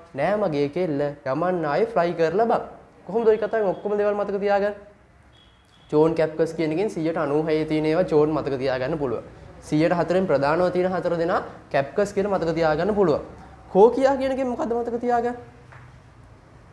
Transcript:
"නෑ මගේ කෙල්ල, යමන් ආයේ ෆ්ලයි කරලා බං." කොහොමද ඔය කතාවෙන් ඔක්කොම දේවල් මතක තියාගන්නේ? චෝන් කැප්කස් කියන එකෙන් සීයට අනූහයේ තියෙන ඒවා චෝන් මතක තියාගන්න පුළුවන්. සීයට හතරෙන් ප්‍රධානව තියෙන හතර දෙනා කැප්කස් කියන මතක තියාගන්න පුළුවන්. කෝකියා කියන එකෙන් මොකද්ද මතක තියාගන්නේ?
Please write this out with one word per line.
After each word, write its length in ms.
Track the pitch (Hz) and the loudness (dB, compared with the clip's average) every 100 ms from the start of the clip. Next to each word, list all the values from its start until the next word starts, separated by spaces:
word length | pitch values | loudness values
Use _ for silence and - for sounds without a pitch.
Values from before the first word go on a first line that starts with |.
| - | -14
"නෑ 240 | 131 160 208 | -4 -2 0
මගේ 320 | 196 143 143 | 0 0 -2
කෙල්ල, 320 | 170 180 143 147 143 131 | -2 -2 -2 -4 -4 -4
යමන් 400 | 139 180 180 151 | -2 0 -2 0
ආයේ 200 | 151 226 | 0 0
ෆ්ලයි 280 | 175 175 | 0 0
කරලා 320 | 165 160 185 233 | 0 0 2 2
බං." 180 | 220 - - - - | 0 -4 -14 -20 -20
කොහොමද 260 | - 214 233 | -6 0 2
ඔය 100 | 214 | 2
කතාවෙන් 320 | 208 226 202 | 0 0 0
ඔක්කොම 280 | 170 202 208 | -2 -2 0
දේවල් 180 | 208 208 | 0 0
මතක 240 | 196 196 | -2 -2
තියාගන්නේ? 360 | 202 202 208 202 - - - _ - - - _ _ _ - | 0 0 0 -4 -14 -20 -20 _ -20 -20 -20 _ _ _ -2
චෝන් 260 | 151 160 160 | 4 4 4
කැප්කස් 380 | 156 - 156 | -2 0 -2
කියන 180 | 165 156 | 0 -2
එකෙන් 180 | 160 208 | 0 -2
සීයට 280 | 180 160 170 | -2 -2 -2
අනූහයේ 480 | 143 147 160 156 156 | 0 0 0 0 0
තියෙන 200 | 156 156 | 0 2
ඒවා 180 | 160 | 2
චෝන් 260 | 165 156 151 | 2 4 2
මතක 260 | 151 135 131 | 0 -2 -2
තියාගන්න 400 | 131 127 127 160 | -2 -2 -2 -2
පුළුවන්. 260 | 135 104 - - - - | -4 -4 -8 -20 -20 -20
සීයට 320 | - 151 170 | -4 0 2
හතරෙන් 340 | 175 160 180 185 | 2 2 0 2
ප්‍රධානව 440 | 139 139 165 180 | 2 2 2 2
තියෙන 200 | 180 180 | 0 -2
හතර 240 | 180 170 170 | -2 -2 -2
දෙනා 240 | 170 226 - - - | 0 -2 -4 -14 -4
කැප්කස් 440 | 139 139 - 202 | -2 -2 -2 -2
කියන 140 | 196 202 | -2 -2
මතක 240 | 185 165 | 0 0
තියාගන්න 420 | 160 160 151 185 208 | 0 0 2 0 2
පුළුවන්. 280 | 180 131 - - - - - | 2 2 -2 -16 -20 -20 0
කෝකියා 480 | 180 226 247 269 269 | 6 6 6 2 2
කියන 140 | 262 | 0
එකෙන් 160 | 262 254 | -2 -2
මොකද්ද 240 | 240 262 | -4 -4
මතක 260 | 233 240 233 | -4 -4 -4
තියාගන්නේ? 580 | 240 240 240 247 - - - - - - - - - - - - - | 0 0 -2 -6 -14 -20 -20 -20 -20 -20 -20 -20 -20 -20 -20 -20 -20